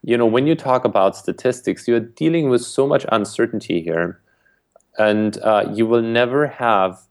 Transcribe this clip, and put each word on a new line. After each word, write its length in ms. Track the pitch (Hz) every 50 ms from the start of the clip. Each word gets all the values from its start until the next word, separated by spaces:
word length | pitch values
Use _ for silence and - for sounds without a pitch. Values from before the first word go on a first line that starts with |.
| -
you 120 | - 117
know, 100 | 120 120
when 220 | 113 110 123 135
you 80 | 151 165
talk 300 | 160 - 131 127 127 -
about 320 | 107 101 104 95 98 -
statistics, 720 | - - - - - - 127 123 - - - - - -
you're 120 | - 117 117
dealing 500 | 113 117 _ - 156 160 165 170 151 135
with 120 | 123 117
so 260 | 120 - - - 135
much 180 | 139 151 - - -
uncertainty 680 | 113 110 101 - - - 117 117 - 104 - - - 85
here, 380 | 82 85 82 82 85 87 90 _ _ _ _ _ _ _ _ _ _ _ _ _ _ _ _
and, 400 | - 110 107 104 107 107 107 104 -
uh, 260 | - 110 110 104 - - 104
you 120 | 107 113
will 140 | 110 117 117
never 460 | 117 113 113 120 123 120 127 143 147
have 520 | 139 - - 123 117 110 98 95 92 90 - - _